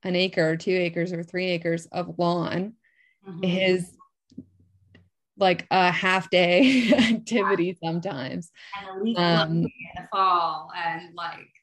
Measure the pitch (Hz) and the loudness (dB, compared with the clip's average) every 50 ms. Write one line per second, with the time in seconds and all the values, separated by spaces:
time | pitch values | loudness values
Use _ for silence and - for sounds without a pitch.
0 | - 190 180 175 185 185 175 190 165 160 165 165 - 190 185 185 180 170 170 175 | -6 -2 0 0 0 0 0 0 0 0 0 -2 -2 -2 0 0 0 -2 -2 -4
1 | 170 180 180 165 170 170 - 180 185 185 175 170 170 170 165 165 165 - - 175 | -4 -4 -4 -8 -8 -8 -6 -4 -2 -2 -2 -2 -2 -4 -4 -4 -6 -8 -8 -8
2 | 175 175 160 170 175 170 175 175 165 - - 175 190 214 226 _ _ _ _ _ | -8 -6 -4 -2 0 0 0 0 -2 -4 -4 -4 -4 -6 -10 _ _ _ _ _
3 | _ _ _ _ _ 196 180 170 185 180 175 190 190 185 185 180 180 - - _ | _ _ _ _ _ -16 -8 -4 -2 -2 0 2 2 2 2 0 -2 -8 -14 _
4 | _ _ _ _ _ _ _ - - _ _ _ _ _ _ _ _ _ - _ | _ _ _ _ _ _ _ -20 -20 _ _ _ _ _ _ _ _ _ -20 _
5 | _ _ _ _ _ _ _ - 196 185 180 175 - - - 190 180 180 170 - | _ _ _ _ _ _ _ 2 2 2 2 2 0 0 2 4 4 4 2 0
6 | - 185 185 190 180 - - 180 180 175 180 277 277 262 269 254 233 214 277 254 | 0 0 0 0 0 2 4 4 4 6 6 6 6 6 6 4 4 4 4 4
7 | 220 226 226 220 - - 220 226 196 196 202 175 170 180 180 - - 165 165 175 | 4 4 2 0 -2 -2 0 0 2 2 2 2 0 -2 -4 -4 -6 -4 -4 -4
8 | 165 196 175 135 131 - - 180 170 - _ - - - 196 202 196 190 190 190 | -4 -6 -6 -6 -6 -6 -8 -8 -10 -12 _ -20 -20 -16 -16 -14 -14 -12 -8 -4
9 | 214 226 233 175 175 170 170 165 160 160 165 165 165 151 - - - - - 180 | -4 -2 0 2 2 4 4 2 2 2 0 0 0 -2 -4 -10 -16 -16 -14 -14
10 | 170 - 208 196 190 190 180 175 165 160 156 156 160 170 180 180 170 165 165 165 | -10 -4 0 0 2 4 2 2 0 -2 -4 -8 -12 -12 -10 -8 -6 -6 -6 -6
11 | 170 170 170 170 170 160 - - - - _ _ | -10 -14 -14 -12 -12 -10 -12 -14 -18 -20 _ _